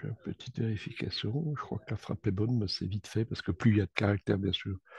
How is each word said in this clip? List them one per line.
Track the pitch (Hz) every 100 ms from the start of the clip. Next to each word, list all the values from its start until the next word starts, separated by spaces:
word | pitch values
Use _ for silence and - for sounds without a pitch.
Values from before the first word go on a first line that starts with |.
j'ai | 104
une | 113
petite | - - - -
vérification, | 113 107 - - - - 107 127 160 143
je |
crois | - -
que | -
la | 110
frappe | - 104 107
est |
bonne, | 95 110 123
mais | 101
c'est | - -
vite | 101 -
fait, | 107
parce | 113 -
que | -
plus | 92 120
il | 107
y |
a | 95
de |
caractères, | - 101 101 - 101
bien | 98
sûr, | 95 - 95 _